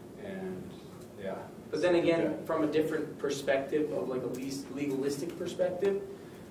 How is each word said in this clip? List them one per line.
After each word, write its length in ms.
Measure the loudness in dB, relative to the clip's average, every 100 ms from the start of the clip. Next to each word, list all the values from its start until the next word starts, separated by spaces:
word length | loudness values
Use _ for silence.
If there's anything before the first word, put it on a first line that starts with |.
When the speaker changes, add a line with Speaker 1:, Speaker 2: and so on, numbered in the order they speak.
| -14 -10
Speaker 1:
and 460 | -8 -6 -6 -6 -8 -12 -14 -14 -14 -10
yeah. 140 | -6 -6 -8 -12 -6
Speaker 2:
But 100 | 2
then 140 | 6 6
again, 260 | 6 4
Speaker 1:
Yeah. 240 | 2 0 0
Speaker 2:
from 180 | 2
a 40 | 4
different 500 | 4 4 0 -2 -2
perspective 760 | -2 0 2 2 4 2 2
of, 160 | 0 0
like, 120 | -2
a 40 | -2
least 380 | -4 -4 -4 -6 -2
legalistic 600 | 0 0 0 0 -4 -4
perspective, 600 | -4 2 2 4 2 2 -2 -10 -12 -14 -14